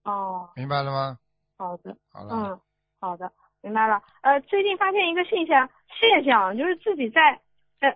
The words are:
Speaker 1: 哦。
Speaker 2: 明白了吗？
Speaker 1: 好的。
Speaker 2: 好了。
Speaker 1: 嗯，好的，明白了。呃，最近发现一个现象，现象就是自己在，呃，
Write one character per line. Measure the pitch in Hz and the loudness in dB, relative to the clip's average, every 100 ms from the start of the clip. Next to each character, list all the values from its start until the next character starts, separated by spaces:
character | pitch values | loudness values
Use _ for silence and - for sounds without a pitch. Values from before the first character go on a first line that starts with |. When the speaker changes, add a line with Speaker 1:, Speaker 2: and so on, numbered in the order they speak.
Speaker 1:
哦。 | 208 202 190 185 175 - | -8 -6 -6 -8 -12 -12
Speaker 2:
明 | 135 | -6
白 | 143 | -4
了 | 139 | -4
吗？ | 135 135 127 _ _ _ - | -6 -6 -10 _ _ _ -14
Speaker 1:
好 | 185 175 | -12 -12
的。 | 190 220 _ | -16 -20 _
Speaker 2:
好 | - | -20
了。 | 208 226 | -10 -8
Speaker 1:
嗯， | 202 185 _ _ _ _ | -8 -12 _ _ _ _
好 | 185 175 | -10 -10
的， | 180 _ _ _ | -12 _ _ _
明 | 202 | -6
白 | 220 220 | 0 0
了。 | 208 - _ | 0 -4 _
呃， | 269 277 | 2 2
最 | - 403 | 2 0
近 | 403 370 | 0 0
发 | 392 | 0
现 | 403 349 | 0 0
一 | 339 | -2
个 | 359 | -2
现 | 392 320 | -2 2
象， | 277 285 _ _ - | 2 2 _ _ 0
现 | 453 359 | 4 4
象 | 277 233 185 214 | 4 4 2 -2
就 | 330 | -2
是 | 339 | -2
自 | 440 330 | -4 -4
己 | 226 | 0
在， | 320 311 247 _ _ _ - | 4 4 4 _ _ _ -2
呃， | 277 | 0